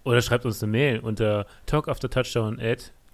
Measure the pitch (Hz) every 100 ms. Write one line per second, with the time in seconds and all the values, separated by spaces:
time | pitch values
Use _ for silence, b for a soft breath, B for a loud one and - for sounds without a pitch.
0 | 135 120 - 120 120 107 107 110 143 113
1 | 113 104 107 104 101 B - 151 151 135
2 | 127 131 123 120 110 113 113 127 - -
3 | -